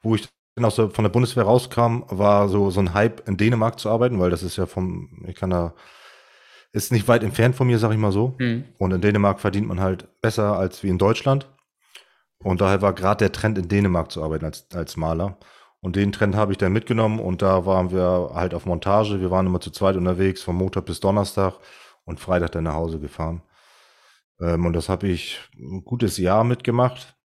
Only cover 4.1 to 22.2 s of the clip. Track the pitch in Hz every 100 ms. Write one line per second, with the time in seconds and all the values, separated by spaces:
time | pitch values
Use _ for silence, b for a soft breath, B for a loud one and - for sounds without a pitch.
4.1 | 113 90 85 90 - 92 - 92 87 87
5.1 | - 85 87 95 90 85 - B B B
6.1 | B B B B B B 104 - 117 101
7.1 | 117 107 - 117 127 127 120 110 107 107
8.1 | 98 123 131 123 117 139 _ 95 92 101
9.1 | 104 101 95 104 98 107 92 95 92 -
10.1 | _ 113 110 104 98 92 - 98 90 95
11.1 | 117 135 139 - _ _ _ B B B
12.1 | B B _ 95 90 98 98 98 95 92
13.1 | 104 101 - 110 101 85 101 101 87 78
14.1 | - 78 78 78 - _ 90 80 - 80
15.1 | 82 95 90 b b b b 92 95 101
16.1 | 98 104 98 104 95 95 101 - 113 110
17.1 | 110 90 90 98 95 90 95 92 92 90
18.1 | 90 87 - 90 85 - 87 - 101 107
19.1 | 101 92 90 92 87 - - 98 95 90
20.1 | 90 95 90 - 90 95 95 90 80 98
21.1 | 104 95 - 95 - B B B B -
22.1 | 82